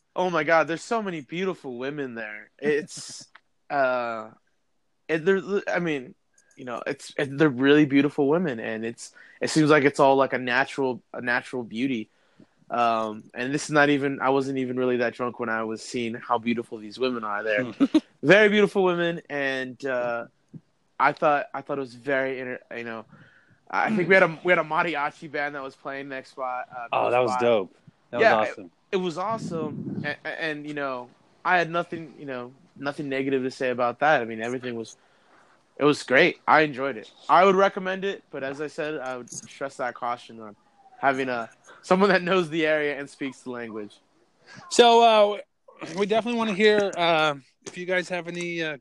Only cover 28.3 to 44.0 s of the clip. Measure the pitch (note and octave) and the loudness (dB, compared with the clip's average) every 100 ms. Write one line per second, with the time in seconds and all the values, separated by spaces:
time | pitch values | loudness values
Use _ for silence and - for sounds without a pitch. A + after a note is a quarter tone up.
28.3 | A2 A#2+ - F2+ _ _ F#3+ F3+ D#3 G3+ | 4 0 -6 -16 _ _ -4 -4 -4 -6
29.3 | A3+ - E3 D#3 C3 - - D3 - D#3 | -6 -6 -6 -6 -8 -8 -8 -8 -8 -10
30.3 | - D#3+ D3 D3 D3 C#3 B2 B2 _ _ | -6 -6 -6 -8 -6 -6 -8 -12 _ _
31.3 | _ E3+ F3+ D#3+ E3+ E3+ E3+ D#3 - C#3+ | _ 2 2 2 -2 -4 -8 -12 -14 -12
32.3 | B2 B2 C3+ _ - C#3 C#3+ C#3 C3+ C3+ | -10 -12 -18 _ -10 -8 -6 -4 -4 0
33.3 | C3+ B2+ - B2+ B2 A#2+ A#2+ D3+ C#3+ A2+ | 0 -2 -4 -4 0 -2 0 2 2 0
34.3 | A2 A#2 B2+ B2 A#2 A2 - _ _ _ | -6 -6 -6 -8 -10 -12 -16 _ _ _
35.3 | _ _ _ _ - D3 C3+ - C3 E3+ | _ _ _ _ 0 2 2 2 4 4
36.3 | - - D3 D#3 B2 C#3 A2 - - - | 2 4 4 4 -2 -8 -8 -14 -12 2
37.3 | D#3+ G3 F#3+ G3 G3 F#3 F#3+ G3 F3 _ | 6 6 6 2 0 -6 -6 -6 -8 _
38.3 | D3 C3+ C#3 D3+ - D3+ D3+ C3 B2+ B2+ | -10 -8 -8 -8 -8 -6 -6 -8 -10 -12
39.3 | - A2+ - C3+ - B2 - A#2+ B2 - | -16 -16 -12 -10 -8 -8 -6 -8 -8 -12
40.3 | A2+ G#2+ G#2 _ _ _ - C3+ C3+ B2+ | -18 -18 -20 _ _ _ -2 0 0 -2
41.3 | A#2+ A2 _ - - - F#3 G3 F#3 F3 | -4 -6 _ -20 -8 0 4 4 4 2
42.3 | F#3+ D#3+ D#3+ D#3 D#3 D3 C#3 C#3 - C#3 | 0 0 0 0 0 -2 -4 -10 -10 -10
43.3 | - B2+ A#2+ A2+ G#2+ G#2 - | -10 -12 -10 -10 -10 -12 -18